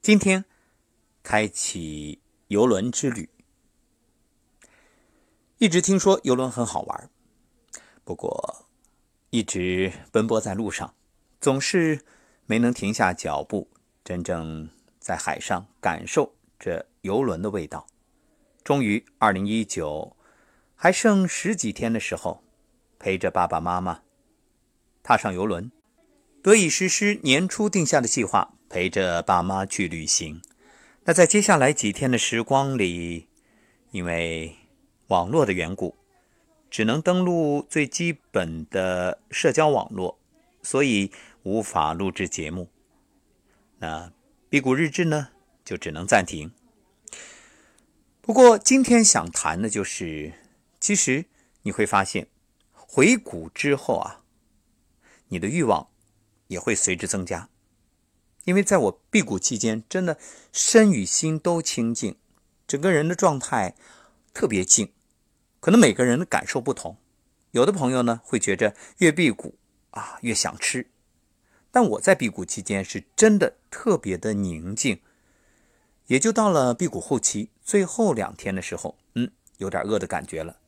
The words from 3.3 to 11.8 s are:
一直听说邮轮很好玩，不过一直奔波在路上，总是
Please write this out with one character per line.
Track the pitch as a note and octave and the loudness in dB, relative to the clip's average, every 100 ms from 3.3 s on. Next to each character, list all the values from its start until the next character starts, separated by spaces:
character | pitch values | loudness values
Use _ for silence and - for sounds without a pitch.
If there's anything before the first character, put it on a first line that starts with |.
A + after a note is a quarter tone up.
| _ _ _ _ _ _ _ _ _ _ _ _ _ _ _ _ _ _ _ _ _ _ _ | _ _ _ _ _ _ _ _ _ _ _ _ _ _ _ _ _ _ _ _ _ _ _
一 | A3 | 2
直 | E3+ | 2
听 | F3 F#3+ | 2 2
说 | G3 F#3+ | 4 2
邮 | - | 2
轮 | B2+ C3 | 0 -2
很 | B2 A#2 | -4 -4
好 | - | -4
玩， | - - - _ _ _ _ _ _ - _ _ | -8 -12 -12 _ _ _ _ _ _ -20 _ _
不 | - F2 | -12 -8
过 | - - - - _ _ _ _ _ _ _ | -6 -4 -4 -6 _ _ _ _ _ _ _
一 | A#2+ | -4
直 | G#2 F#2+ F2+ F#2 F#2+ - - | -2 -4 -2 0 -2 -4 -2
奔 | A2+ G#2+ | -2 0
波 | A2 | -2
在 | G#2+ G2 | -2 -6
路 | G#2+ | -6
上， | - - _ _ _ _ _ | -6 -12 _ _ _ _ _
总 | - C3+ | 0 0
是 | - F#3 | 0 0